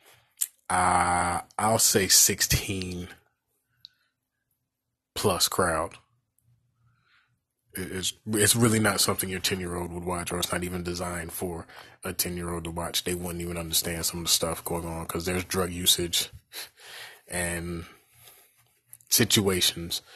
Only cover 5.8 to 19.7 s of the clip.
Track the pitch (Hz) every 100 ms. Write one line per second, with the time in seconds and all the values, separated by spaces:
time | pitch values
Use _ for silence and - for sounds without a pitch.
5.8 | 85 - _ _ _ _ _ _ _ _
6.8 | _ _ _ _ _ _ _ _ _ 95
7.8 | 85 92 90 - 107 107 101 117 117 110
8.8 | 104 95 - 95 95 92 - 95 90 87
9.8 | 87 87 175 180 85 87 85 90 90 90
10.8 | 87 87 90 87 82 - 92 82 - -
11.8 | - - 95 90 90 87 85 85 82 85
12.8 | 82 - 90 87 90 87 87 85 82 80
13.8 | 85 82 - 87 82 - 82 82 - 85
14.8 | 85 82 82 87 87 92 92 95 90 87
15.8 | 90 - 87 - - - _ - - _
16.8 | - - - - - 87 87 85 87 85
17.8 | - - _ _ - - _ _ _ _
18.8 | _ - _ - 113 - 98 92 -